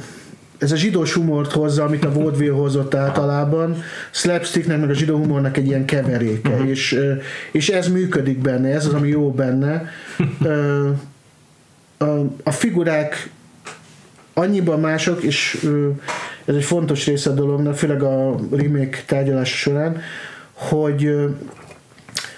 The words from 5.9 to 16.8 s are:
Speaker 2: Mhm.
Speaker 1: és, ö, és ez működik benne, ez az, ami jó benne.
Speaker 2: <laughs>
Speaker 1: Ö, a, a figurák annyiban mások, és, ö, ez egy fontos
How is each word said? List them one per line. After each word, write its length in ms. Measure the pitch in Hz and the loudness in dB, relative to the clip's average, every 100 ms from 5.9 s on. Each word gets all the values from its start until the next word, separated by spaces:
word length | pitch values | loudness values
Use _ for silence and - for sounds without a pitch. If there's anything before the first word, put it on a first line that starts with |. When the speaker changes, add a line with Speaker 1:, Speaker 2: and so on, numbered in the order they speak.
| 143 131 120 113 113 139 123 | 0 0 0 0 0 0 0
Speaker 2:
Mhm. 120 | 135 | 0
Speaker 1:
és, 240 | 131 - | 0 0
ö, 200 | 127 139 135 - - - | 2 2 0 -6 -12 -4
és 160 | 160 147 | -2 0
ez 200 | 185 175 | 0 2
működik 500 | 180 180 156 135 127 | 2 2 0 0 0
benne, 300 | 135 127 131 | 0 2 2
ez 140 | 151 147 | 2 2
az, 60 | |
ami 140 | 147 143 | 2 2
jó 220 | 151 143 | 2 2
benne. 540 | 127 127 131 143 165 165 - - - | 0 0 2 0 -2 -6 -12 -8 -2
Speaker 2:
<laughs> 280 | 143 - | -2 0
Speaker 1:
Ö, 440 | 156 147 143 143 139 139 - - - - - - - - - - | 0 2 2 2 0 -2 -6 -20 -20 -20 -20 -20 -20 -20 -12 -4
a, 60 | 151 147 143 135 | 0 0 -2 -2
a 80 | - | -4
figurák 800 | 143 233 175 165 151 - - - - - - - - - - - - - | 0 0 2 2 2 0 -6 -12 -18 -20 -20 -20 -20 -20 -20 -20 -20 -8
annyiban 460 | - 185 196 170 156 | -2 0 2 2 2
mások, 420 | 160 160 180 175 | 2 0 0 0
és, 360 | 147 139 - - | 0 0 -2 -2
ö, 240 | 156 147 143 143 - - - - | 0 2 2 -2 -6 -8 -10 -8
ez 100 | - | -2
egy 100 | 143 | 0
fontos 420 | 139 175 | 0 0